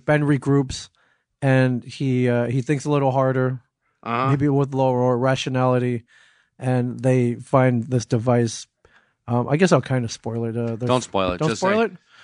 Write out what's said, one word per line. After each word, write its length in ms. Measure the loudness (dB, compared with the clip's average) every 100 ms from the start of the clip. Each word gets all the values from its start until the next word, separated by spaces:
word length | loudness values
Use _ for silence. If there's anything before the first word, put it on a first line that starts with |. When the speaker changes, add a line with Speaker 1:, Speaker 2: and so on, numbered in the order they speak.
| 0
Speaker 1:
Ben 160 | 0
regroups, 640 | 2 0 2 0 0 -8 -14 _ _ _ _ -4
and 420 | 2 4 2 0
he, 460 | -8 -6 -2 0 2
uh, 160 | 0 0
he 160 | -2
thinks 240 | -2 -2 0
a 60 |
little 200 | 0 2
harder, 480 | 2 0 2 -2 -4 _ _ _ _
Speaker 2:
Uh-huh. 260 | -6 0 2
Speaker 1:
maybe 180 | 2 2
with 240 | 2 0 0
lower 420 | 2 2 2 2
rationality, 840 | 0 0 -2 0 2 2 0 -4 _ _ _ _ _ -8
and 400 | -2 -2 -2 -2
they 360 | 2 2 2 -2
find 480 | 0 2 4 2 0
this 200 | -4 0
device. 600 | -2 2 2 0 -4 -16 _ _ _ _ _ -4
Um, 200 | -2 0
I 80 | 2
guess 140 | 4
I'll 100 | 2
kind 240 | 0 -4 -4
of 60 |
spoil 340 | -8 -8 -6 -6
it. 100 | -4
Uh, 180 | -6 -4
they're 120 | 0
Speaker 2:
Don't 160 | 0
spoil 280 | 0 -2 -2
it. 40 | -2
Speaker 1:
Don't 100 | -4
Speaker 2:
Just 120 | -2
Speaker 1:
spoil 180 | -2 0
Speaker 2:
say, 60 | -2
Speaker 1:
it. 60 | -6 _ -20